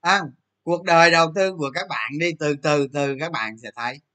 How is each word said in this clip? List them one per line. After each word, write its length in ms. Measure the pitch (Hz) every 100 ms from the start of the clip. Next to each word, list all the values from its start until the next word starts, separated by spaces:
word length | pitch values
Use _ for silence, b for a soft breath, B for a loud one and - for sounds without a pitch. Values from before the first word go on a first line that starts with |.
À, 220 | 170 196 156 - _ _
cuộc 220 | - 170
đời 260 | 180 170 170
đầu 220 | 170 165
tư 180 | 165 190
của 180 | 185 143
các 120 | 139 196
bạn 300 | 123 110 147
đi, 140 | 170 160
từ 180 | 151 143
từ 260 | 151 147 139
từ 240 | 143 143 135
các 120 | 160
bạn 260 | 147 110 113
sẽ 120 | 117 -
thấy. 240 | 120 139 _